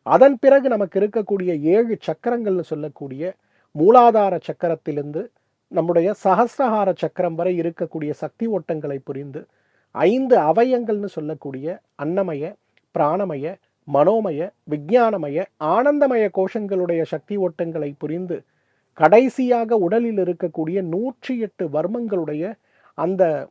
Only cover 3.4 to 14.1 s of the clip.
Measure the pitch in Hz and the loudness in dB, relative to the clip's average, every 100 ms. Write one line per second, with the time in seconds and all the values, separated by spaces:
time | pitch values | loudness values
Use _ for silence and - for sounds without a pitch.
3.4 | _ _ _ 147 180 247 240 220 196 170 | _ _ _ 2 8 8 8 6 0 -2
4.4 | - 147 170 160 - 147 147 151 240 _ | -6 -6 -4 -4 -6 -6 -6 -8 -10 _
5.4 | _ _ _ 165 165 170 180 208 190 185 | _ _ _ -4 2 2 2 0 2 2
6.4 | 240 - 254 214 196 175 156 - 175 165 | 2 0 0 2 0 -2 -6 -4 -4 -2
7.4 | 180 180 165 165 165 160 151 147 156 _ | -2 -2 -4 -6 -8 -6 -8 -8 -10 _
8.4 | 226 196 156 160 147 139 143 135 143 143 | -6 -4 -4 -8 -6 -10 -10 -12 -12 -14
9.4 | - _ _ _ _ - 165 254 262 226 | -18 _ _ _ _ 0 2 2 4 4
10.4 | 151 202 254 247 233 208 202 - 151 156 | 4 2 2 0 -2 -4 -6 -8 -10 -10
11.4 | 143 135 151 185 _ - 147 185 185 147 | -12 -10 -10 -10 _ -10 -4 -2 -4 -6
12.4 | 160 - _ _ _ - 147 180 196 147 | -10 -12 _ _ _ -2 0 0 -4 -6
13.4 | 139 - _ _ - 143 160 | -8 -12 _ _ -2 2 4